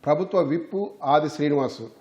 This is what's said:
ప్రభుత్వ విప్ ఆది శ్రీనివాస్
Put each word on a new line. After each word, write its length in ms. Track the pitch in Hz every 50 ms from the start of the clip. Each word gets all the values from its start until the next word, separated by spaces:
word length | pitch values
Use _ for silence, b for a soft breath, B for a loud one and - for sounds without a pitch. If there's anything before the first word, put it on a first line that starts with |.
| -
ప్రభుత్వ 340 | 143 147 156 190 190 - 190
విప్ 460 | 170 135 151 170 165 - - 190 202 196 - - -
ఆది 260 | 135 139 151 151 151
శ్రీనివాస్ 520 | - - 143 151 147 143 135 120 - - 113 113 - _